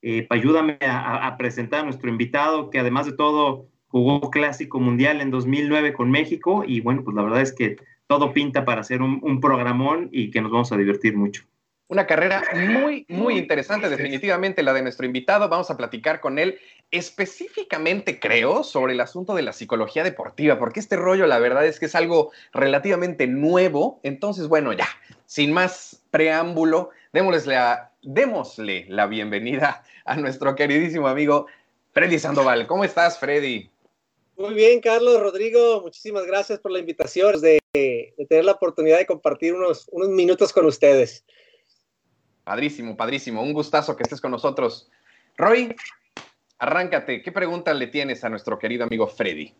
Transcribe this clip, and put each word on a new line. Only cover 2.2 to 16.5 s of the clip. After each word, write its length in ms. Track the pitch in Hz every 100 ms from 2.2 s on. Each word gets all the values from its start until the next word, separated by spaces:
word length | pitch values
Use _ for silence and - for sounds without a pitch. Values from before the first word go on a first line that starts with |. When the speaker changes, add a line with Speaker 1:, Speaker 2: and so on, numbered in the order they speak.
| 120 143 147 156 143
Speaker 1:
que 80 | 135
además 260 | 123 123 143
de 80 |
todo 520 | 135 151 151 143 131 120 _ _
jugó 420 | 127 123 143 139
Clásico 480 | 147 147 139 139 135
Mundial 420 | 123 120 139 147
en 120 | 139
dos 120 | 127
mil 240 | 123 143 147
nueve 240 | 151 151
con 160 | 143 123
México, 540 | 139 156 165 175 202
y 160 | 190 120
bueno, 220 | 113 135
pues 140 | 127 104
la 80 |
verdad 180 | 104 117
es 100 | 135
que 240 | - 113 101 - _ _
todo 260 | 143 143
pinta 320 | 139 143 135
para 180 | 127 113
hacer 200 | 107 127
un, 160 | 131 135
un 160 | 156 135
programón 680 | 139 127 123 123 135 160 175
y 180 | 135 107
que 100 | 117
nos 120 | 110
vamos 180 | 117 120
a 60 | 104
divertir 400 | 101 101 113 104
mucho. 260 | 101 101 _ _ _ _ _
Speaker 2:
Una 180 | 190 196
carrera 380 | 156 180 196 -
muy, 520 | 170 185 233 285 285 -
muy 0 |
Speaker 1:
Muy 300 | 180 233 214
Speaker 2:
interesante, 480 | 156 147 - 208 202
Speaker 1:
interesante. 100 | 135
Speaker 2:
definitivamente, 680 | 139 135 202 180 190 190
la 120 | 143
de 80 | 135
nuestro 240 | 131 120 131
invitado. 420 | 127 123 208 123
Vamos 220 | 165 180
a 60 | 139
platicar 420 | 120 117 151 156
con 180 | 143 135
él 200 | 175